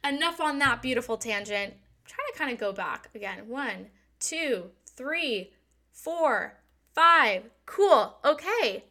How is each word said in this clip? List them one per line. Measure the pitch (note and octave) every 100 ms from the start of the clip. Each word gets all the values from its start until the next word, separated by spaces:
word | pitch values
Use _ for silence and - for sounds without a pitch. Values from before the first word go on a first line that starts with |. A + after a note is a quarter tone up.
enough | C#4+ C#4 E4 E4+
on | D#4 C#4
that | C#4 A#3+
beautiful | B3+ B3 B3+ A3
tangent. | A3+ G#3 G3+ G3+ G3+ - _ _
Try | - - C#5+
to | -
kinda | A3+ A#3+
go | G#3
back | F#3+ F3+ - -
again. | G#3+ G3+ F#3 G#3+
One, | B3+ C4 F#3+ G3 _ _ _
two, | - D#4+ D#4 G#3 F3+ _ - -
three, | C4 E4 D#4 G#3 F#3 _ _ _ _
four, | - D#4 E4+ D#4 G#3 - - _ _ _
five. | - E4+ E4 A#3+ F#3 A3 _ -
Cool. | - G4+ C#4 G#3 -
Okay. | - D4+ E4+ A#4 B3+ G3 -